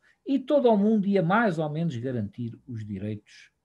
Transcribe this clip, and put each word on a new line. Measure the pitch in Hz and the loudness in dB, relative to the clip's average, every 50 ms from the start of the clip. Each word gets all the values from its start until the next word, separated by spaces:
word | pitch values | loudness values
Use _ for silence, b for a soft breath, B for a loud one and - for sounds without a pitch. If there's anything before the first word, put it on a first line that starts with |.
| b b b b b | b b b b b
e | - 277 269 | -4 -4 -2
todo | 269 - 302 285 247 240 | 0 2 2 4 4 4
o | 220 | 4
mundo | 202 202 214 226 214 180 | 4 4 2 2 2 2
ia | 196 202 190 | 2 2 2
mais | 170 165 190 226 240 208 165 160 | 2 2 2 2 2 2 0 -2
ou | 156 147 | -4 -4
menos | 147 156 170 165 127 | -2 -4 -4 -4 -4
garantir | 117 120 135 127 120 104 98 - - 120 113 113 - _ - | -4 -6 -4 -4 -4 -6 -6 -8 -8 -10 -10 -10 -14 _ -12
os | 123 110 107 | -10 -10 -10
direitos | 104 104 92 101 107 107 104 _ _ - - - _ _ _ | -8 -8 -8 -6 -8 -8 -10 _ _ -20 -20 -20 _ _ _